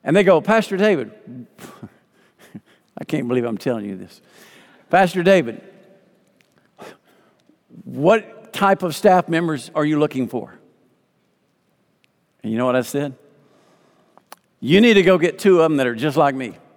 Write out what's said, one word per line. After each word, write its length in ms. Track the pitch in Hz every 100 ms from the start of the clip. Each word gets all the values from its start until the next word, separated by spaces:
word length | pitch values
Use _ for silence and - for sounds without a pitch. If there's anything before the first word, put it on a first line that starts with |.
| -
And 100 | 170
they 80 |
go, 160 | 190 170
"Pastor 380 | 151 226 - 185
David," 340 | 214 175 110 - - 123 120 _ - - 101 _ _ _
<laughs> 800 | _ _ - 107 _ _ _ -
I 60 |
can't 240 | - 151 120
believe 160 | 127
I'm 140 | 120 107
telling 280 | - 117 101
you 120 | 95
this. 240 | 92 - _ _ - - _ _ _
"Pastor 340 | 180 185 180
David, 380 | 170 190 120 107 - _ _ _ _ _ _ _ _ _ _ _ - - _ _ _ _ _ _ _ -
what 720 | - 127 151 220 208 - -
type 300 | - 196 196
of 120 | 180 147
staff 320 | 208 185 170
members 440 | 165 170 151 -
are 120 | - 151
you 140 | 151
looking 280 | 147 131 120
for?" 300 | 123 - - _ _ _ _ _ _ _ _ _ _ _ _ _ _ _ _ _ _
And 80 | 110
you 60 | 110
know 80 | 127
what 100 | 127
I 60 |
said? 340 | 117 143 143 135 _ _ _ _ _ _ _ _ _ _ _ - _ _
"You 200 | 117 180
need 120 | 233 202
to 80 |
go 140 | 180 185
get 220 | 170 -
two 220 | 202 180
of 20 |
them 140 | 160 147
that 100 | 127
are 80 | 117
just 220 | 151 143
like 180 | 143 135
me. 180 | 123 - _